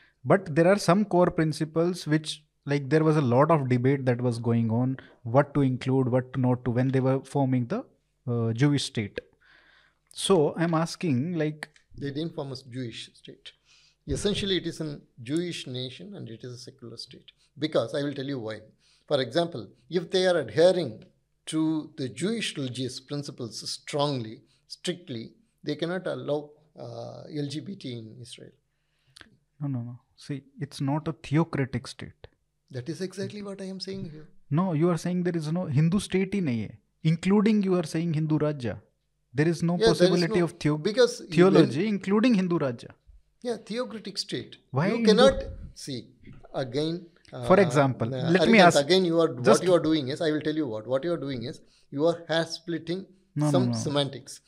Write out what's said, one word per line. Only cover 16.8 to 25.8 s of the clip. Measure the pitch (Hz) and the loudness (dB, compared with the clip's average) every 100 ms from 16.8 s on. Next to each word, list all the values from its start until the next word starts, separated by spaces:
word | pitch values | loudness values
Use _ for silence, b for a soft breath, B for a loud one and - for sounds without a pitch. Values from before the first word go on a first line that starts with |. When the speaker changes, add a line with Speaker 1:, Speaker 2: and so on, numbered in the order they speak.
| 117 117 | -18 -16
Speaker 2:
state. | - - _ - _ - | -18 -20 _ -20 _ -8
Because | 156 156 113 | -2 -2 -2
I | 147 | -2
will | 143 | -4
tell | 135 135 | -6 -6
you | 139 | -6
why. | 110 107 - _ _ _ - | -8 -10 -14 _ _ _ -2
For | 147 | -2
example, | 127 156 170 131 98 - - | 0 0 -2 -4 -12 -16 -6
if | 175 170 | -4 0
they | 190 185 | 2 2
are | 175 | 2
adhering | 123 101 175 180 147 107 - _ _ _ - | 0 4 6 6 -2 -8 -18 _ _ _ -6
to | 160 156 156 151 - | -2 0 -2 -6 -8
the | 131 | -8
Jewish | 104 175 226 - 156 | -4 -4 -2 -4 -6
religious | 131 117 127 - | -6 -6 -8 -8
principles | - 147 143 131 117 - - | -10 -10 -10 -10 -12 -10 -10
strongly, | - - 147 147 135 110 123 _ _ - | -12 -6 -2 0 -2 -6 -14 _ _ -20
strictly, | - - 180 - 117 113 _ _ _ | -12 -8 -8 -8 -12 -12 _ _ _
they | - | -8
cannot | 147 | -6